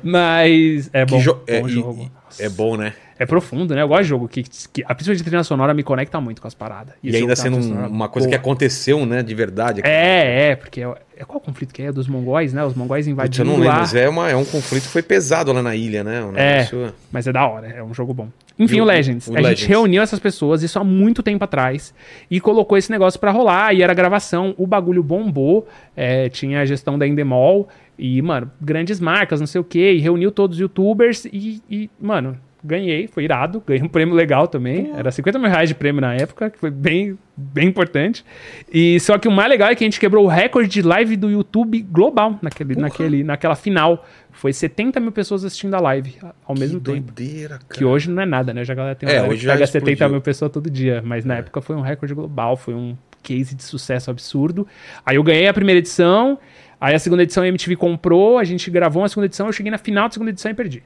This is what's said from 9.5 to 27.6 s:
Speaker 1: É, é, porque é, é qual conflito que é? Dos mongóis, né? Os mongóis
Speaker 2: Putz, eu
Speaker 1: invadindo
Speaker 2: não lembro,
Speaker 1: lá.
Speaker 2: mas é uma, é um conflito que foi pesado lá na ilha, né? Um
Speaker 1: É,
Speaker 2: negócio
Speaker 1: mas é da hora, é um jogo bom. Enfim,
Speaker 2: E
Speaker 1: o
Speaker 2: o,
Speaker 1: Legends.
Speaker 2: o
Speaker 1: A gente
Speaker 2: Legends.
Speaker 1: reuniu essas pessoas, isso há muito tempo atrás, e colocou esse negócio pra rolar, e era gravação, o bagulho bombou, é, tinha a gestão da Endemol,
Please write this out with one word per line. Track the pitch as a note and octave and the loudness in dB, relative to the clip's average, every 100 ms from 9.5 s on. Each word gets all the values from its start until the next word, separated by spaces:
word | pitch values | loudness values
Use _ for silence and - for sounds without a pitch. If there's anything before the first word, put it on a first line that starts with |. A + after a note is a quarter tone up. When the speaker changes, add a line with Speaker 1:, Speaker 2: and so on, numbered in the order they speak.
| F#2+ A#2 G#2+ | -2 -4 0
Speaker 1:
É, | C#3 D#3 F3 F#3 C#3+ B2 D3 | 2 2 4 4 2 2 2
é, | C3 | 0
porque | - - | -6 -10
é, | B2 - _ - | -10 -12 _ -20
é | |
qual | B2+ C#4+ | -12 -12
conflito | - C3 C3 | -10 -12 -12
que | - | -10
é? | C#3 | -8
Dos | C#3 C3 | -6 -4
mongóis, | C3+ B2 D3 D#3 | -4 -2 -2 -2
né? | C3+ | -2
Os | D3 | -4
mongóis | B2+ B2 C#3 D3+ | -4 -4 -4 -4
Speaker 2:
Putz, | |
eu | |
Speaker 1:
invadindo | C#3 C3 B2+ A#2 | -2 -2 0 2
Speaker 2:
não | |
lembro, | - E3 | 4 4
Speaker 1:
lá. | D3+ | 4
Speaker 2:
mas | E3+ | 2
é | A#2+ C3 | 2 2
uma, | E3 E3+ | 2 0
é | C3 | 0
um | |
conflito | C#3 D3+ C3 C3 | 0 -4 -2 -4
que | C3 | -2
foi | E3+ | -4
pesado | E3+ G3 D3 D#3+ D3+ | 2 0 2 0 2
lá | B2+ | 0
na | A#2+ | 0
ilha, | A2 A2+ G#2 | -4 -4 -4
né? | G2+ A#2 | -4 -6
Um | G#2+ G2 | -6 0
Speaker 1:
É, | C#3 C#3 | 2 4
Speaker 2:
negócio | A#2 B2 A#2+ - _ | 0 -4 -8 -10 _
Speaker 1:
mas | C3 A#2+ | -6 -2
é | |
da | B2+ C3+ | 0 0
hora, | A2 A2+ | -2 -14
é | A#2 | -14
um | A2+ | -12
jogo | A#2 B2 | -8 -8
bom. | B2+ A2 - _ - | -8 -10 -16 _ 0
Enfim, | A3 G#3+ | 2 4
Speaker 2:
E | |
Speaker 1:
o | |
Speaker 2:
o, | A3 | 4
Speaker 1:
Legends. | F3+ C3+ A#2+ A#2 | 4 2 -2 -2
Speaker 2:
o | |
Speaker 1:
A | A#2+ | 2
gente | C3 | 2
Speaker 2:
Legends. | A2+ G#2+ | 2 4
Speaker 1:
reuniu | G3+ A3 F3+ | 4 6 4
essas | G#3+ G3+ | 2 0
pessoas, | G#3 - D3 D#3+ | -4 -2 0 0
isso | D#3+ G3+ | 0 -2
há | |
muito | G3 F#3 G3+ A#3+ | 0 4 4 2
tempo | A3 G3+ | -2 -2
atrás, | G3+ C#3+ C3 C#3+ - _ - - - | -2 -2 -2 -4 -10 _ -20 -20 -4
e | F3+ | 0
colocou | G#3+ G#3+ G#3+ G3 | 2 2 4 2
esse | G3 | 2
negócio | A3 F#3 - | 2 2 2
pra | G#3 | 0
rolar, | G#3 A#3 F3+ G#3+ | 4 4 4 4
e | G3 | 4
era | F3+ | 4
gravação, | F3+ F3+ G3+ - E3+ F#3+ F#3+ | 4 4 2 0 -2 -2 -2
o | F#3 | 0
bagulho | G#3 F3+ F3+ | 0 2 0
bombou, | D3+ F3 A3 C#3+ C3+ G3+ A3 - - - | 0 -2 -2 0 2 2 0 -20 -20 -6
é, | B2+ C3 B2+ | -2 0 0
tinha | - C3+ C#3+ | -4 -4 -2
a | C#3 | 0
gestão | C#3 - C#3+ | -2 -2 -2
da | C#3+ | 0
Endemol, | D3 C#3 B2+ C3+ G3 | 0 0 4 4 4